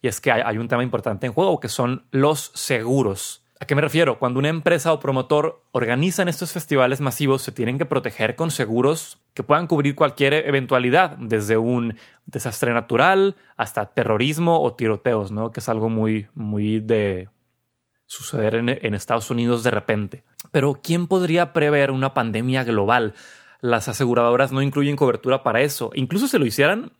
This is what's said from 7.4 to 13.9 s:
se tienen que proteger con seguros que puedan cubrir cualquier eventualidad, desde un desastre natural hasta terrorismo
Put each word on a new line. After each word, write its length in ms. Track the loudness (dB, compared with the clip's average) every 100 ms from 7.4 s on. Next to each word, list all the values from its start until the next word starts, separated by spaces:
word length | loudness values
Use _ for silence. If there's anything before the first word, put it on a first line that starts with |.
se 100 | -2
tienen 260 | -4 -4 -2
que 80 | -2
proteger 520 | -2 -4 -2 -2 -2
con 140 | -4
seguros 680 | -2 -2 2 2 0 -8 -18 _
que 100 | -12
puedan 240 | 0 2 2
cubrir 280 | 0 0 2
cualquier 380 | 0 2 2
eventualidad, 840 | 2 2 0 2 0 4 2 2 -2
desde 400 | -2 -2 2 0
un 400 | 2 0 -2 -6 -16 _ -12
desastre 480 | -8 -8 -2 0
natural 600 | -2 0 2 4 4 2 -2 _ -8
hasta 300 | -6 -4
terrorismo 760 | -4